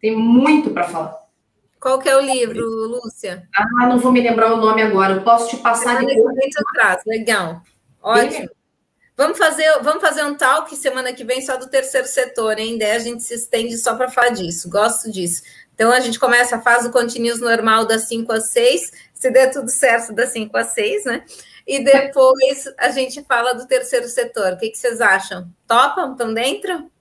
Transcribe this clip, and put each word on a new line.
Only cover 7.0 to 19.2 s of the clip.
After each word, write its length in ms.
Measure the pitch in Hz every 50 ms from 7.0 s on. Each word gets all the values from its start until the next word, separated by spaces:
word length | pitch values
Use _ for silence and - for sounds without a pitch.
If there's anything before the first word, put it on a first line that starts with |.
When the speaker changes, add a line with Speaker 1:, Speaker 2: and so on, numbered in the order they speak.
| -
Speaker 2:
Legal. 560 | 220 220 226 226 233 220 202 180 160 165 170 _ _ _ _ _ _ _ _
Ótimo. 280 | - 208 226 240 254 -
Speaker 1:
Beleza. 220 | - 294 269 - - _ _ _ _ _ _ _ _ _ _ _ _
Speaker 2:
Vamos 220 | - 277 311 - -
fazer, 400 | 349 311 311 - 311 311 311 277
vamos 180 | 233 285 311 -
fazer 240 | - 311 277 285 294
um 100 | 285 285
talk 400 | 285 294 262 277 311 320 - 294
semana 380 | - - 277 247 262 254 247
que 120 | 247 - 254
vem 160 | 220 254 262
só 160 | 269 - 262
do 140 | 254 - -
terceiro 360 | - 269 262 - - 254 254
setor, 520 | - - - 254 247 - - 226 214 214 214
hein? 200 | 220 226 233 226
Daí 140 | 214 208
a 60 | 214 240
gente 240 | 226 240 240 233
se 120 | - - 240
estende 440 | 226 - - - 226 226 240 226 233
só 160 | - 240 220
pra 160 | 233 254 247
falar 200 | 247 262 240 247
disso. 380 | 240 202 185 165 170 - - 175
Gosto 440 | 175 202 208 233 226 - - 220
disso. 300 | 202 190 175 175 170 - - - - - - _ _
Então, 180 | _ 220 233
a 80 | 247 254
gente 180 | 254 233 226 -
começa, 400 | - 240 240 240 247 240 247 226
faz 260 | - 247 233 247 240
o 40 | 233
Conte 280 | - 254 240 233 - -
News 200 | 233 233 233 233
normal 480 | 240 233 233 233 214 226 220 220 220
das 220 | 220 226 226 226 -
cinco 240 | 233 226 226 -
às 160 | 226 220 220 -
seis, 420 | - 240 233 247 285 349 - - - - - _
se 180 | _ -